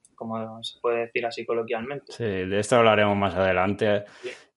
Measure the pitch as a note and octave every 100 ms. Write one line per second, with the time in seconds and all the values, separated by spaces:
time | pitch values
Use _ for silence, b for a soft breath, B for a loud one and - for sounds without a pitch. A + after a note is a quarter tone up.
0 | _ - A2+ A2+ A2 A2+ A2+ - A#2+ A#2
1 | A#2 B2 A#2 A2+ A2+ A#2 A2+ A2+ B2+ C#3+
2 | - - A2+ F#2+ F#2 G2+ G#2+ A#2+ A2+ G#2
3 | G#2 G2+ G2 F2 F#2+ F2+ G2 G2+ G#2+ G2+
4 | - B B B B